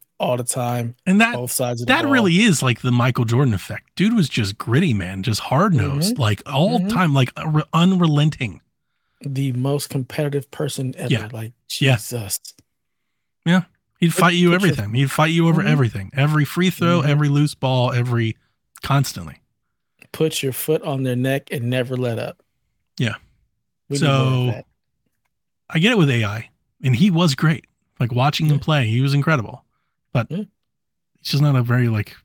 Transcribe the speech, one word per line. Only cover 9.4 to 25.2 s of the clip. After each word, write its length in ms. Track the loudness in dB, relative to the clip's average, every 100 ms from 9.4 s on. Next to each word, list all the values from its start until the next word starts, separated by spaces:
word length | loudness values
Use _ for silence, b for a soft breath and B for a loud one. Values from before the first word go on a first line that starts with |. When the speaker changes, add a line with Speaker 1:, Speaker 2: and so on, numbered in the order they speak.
| -4
Speaker 1:
most 360 | -2 -2 -4 -4
competitive 640 | -6 -6 -4 -4 -4 -8
person 420 | -8 -6 -4 -8 -6
ever, 160 | -2
Speaker 2:
Yeah. 180 | -2 -4
Speaker 1:
like, 200 | -10 -12 -14 -12 -2
Speaker 2:
Yeah. 160 | 2 2
Speaker 1:
Jesus. 440 | -2 -10 -8 -10 -10 -20 _ _ _ _ _ _ _ _ 0
Speaker 2:
Yeah. 160 | 0 0 _ _ -2
He'd 120 | 0
Speaker 1:
Put, 80 | 2
Speaker 2:
fight 160 | 2 4
you 140 | 4
Speaker 1:
put 20 |
your 40 | 4 2
Speaker 2:
everything. 240 | 0 -2
He'd 160 | -2 0
fight 220 | 0 0
you 160 | 2 2
over 140 | 2
Speaker 1:
Mm-hmm. 100 | 2
Speaker 2:
everything. 400 | 2 2 -2 -8
Every 320 | -2 0 2 0
free 240 | 0 -2
throw, 300 | 0 0 2
Speaker 1:
Mm-hmm. 80 | 2
Speaker 2:
every 200 | 2 2
loose 260 | 2 0 -2
ball, 360 | -2 0 0
every, 460 | 0 -2 0 -2 -6 _ _ _ -12
constantly. 580 | -2 0 0 -6 -14 -18 _ _ _ _ _ _ _
Speaker 1:
Put 320 | -4 -4 -2
your 100 | -6
foot 300 | -6 -4 -4
on 180 | -2 -4
their 140 | -2 -2
neck 320 | -2 -4 -6
and 120 | -8 -4
never 300 | -2 -4 -4
let 220 | -4 -4
up. 240 | -8 -12 _ _ _ _ _ -4
Speaker 2:
Yeah. 160 | -4 -4 _ _ _ _ _ _ -10
Speaker 1:
We 80 | -2
need 60 |
more 80 | 0
of 120 | 2 0
Speaker 2:
So, 180 | 0 -2
Speaker 1:
that. 140 | -4 -10 _ _ _ _ _